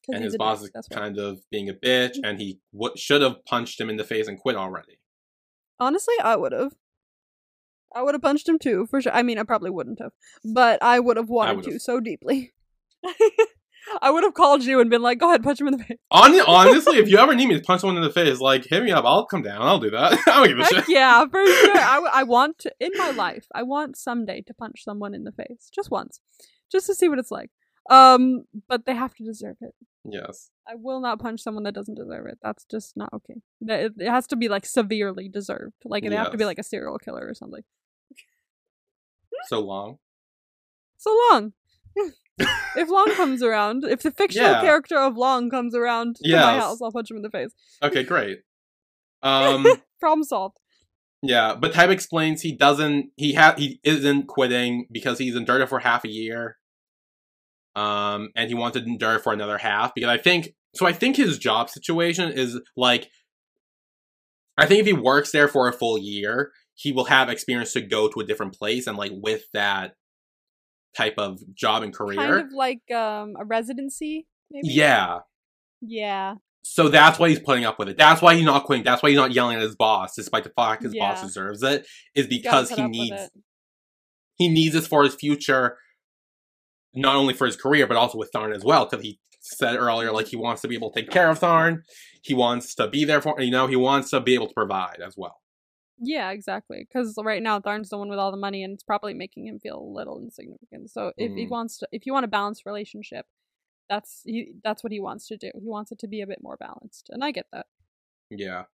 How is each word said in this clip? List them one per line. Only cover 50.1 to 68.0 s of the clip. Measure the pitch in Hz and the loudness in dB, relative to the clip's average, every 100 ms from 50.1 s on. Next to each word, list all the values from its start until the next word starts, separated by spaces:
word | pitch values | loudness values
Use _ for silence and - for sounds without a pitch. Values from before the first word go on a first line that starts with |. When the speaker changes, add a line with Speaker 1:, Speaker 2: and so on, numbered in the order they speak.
| 311 | 0
Speaker 1:
solved. | 302 226 190 _ _ _ _ _ _ _ | 0 -6 -6 _ _ _ _ _ _ _
Speaker 2:
yeah, | 139 120 110 | 0 2 2
but | 104 123 | 0 -2
Type | 165 180 | 4 4
explains | 180 - 165 156 156 | 4 0 0 0 -2
he | 160 131 | -6 2
doesn't, | 143 143 151 143 139 - | 2 4 0 0 -4 -4
he | 151 147 | -2 6
ha-, | 156 165 | 6 6
he | 143 - | -4 -2
isn't | 147 156 139 143 135 | 0 2 2 0 -2
quitting | - 127 123 123 120 123 | -2 0 0 -2 -4 -8
because | 117 131 123 | -8 -6 -4
he's | 131 120 | -4 -4
endured | 117 127 | 0 0
it | 131 | 0
for | 127 | 0
half | 123 120 | 0 0
a | 117 | -4
year. | 107 113 117 117 - _ _ _ _ _ _ _ _ _ _ _ 104 | -10 -10 -8 -12 -14 _ _ _ _ _ _ _ _ _ _ _ -6
Um, | 104 104 104 104 107 117 | -4 -2 -4 -6 -8 -6
and | 117 | -6
he | 120 | -4
wants | 117 123 | -4 -6
to | |
endure | 117 117 113 113 | -8 -4 -2 0
it | |
for | 120 | -2
another | 107 104 104 | -4 -4 -4
half | 113 104 123 | -2 -2 -2
because | - 117 | -2 -2
I | 120 | 0
think, | - 175 165 _ _ - | 2 0 -2 _ _ -2
so | 180 | -2
I | |
think | 175 247 277 | 0 -2 2
his | 233 135 | 0 0
job | 120 110 117 | -2 -2 -2
situation | - - 170 170 170 170 | -8 -6 -2 -2 -2 -4
is, | 147 127 123 - - | -4 -6 -6 -14 -2
like, | 127 120 - _ _ _ _ _ _ _ _ _ _ _ _ _ _ - | 0 0 -4 _ _ _ _ _ _ _ _ _ _ _ _ _ _ 0
I | 151 | 4
think | 202 | 6
if | 208 | 4
he | |
works | 170 120 139 143 | 2 2 2 0
there | 156 147 | 2 2
for | 143 123 | 4 0
a | |
full | 120 117 110 | 0 -4 -4
year, | 101 101 104 120 143 _ _ _ | -6 -8 -6 -4 -6 _ _ _
he | 143 | -6
will | 131 123 | -4 2
have | 135 127 | 2 2
experience | 117 - 120 117 | -4 -4 -4 -4
to | 127 | -6
go | 101 110 | -4 -2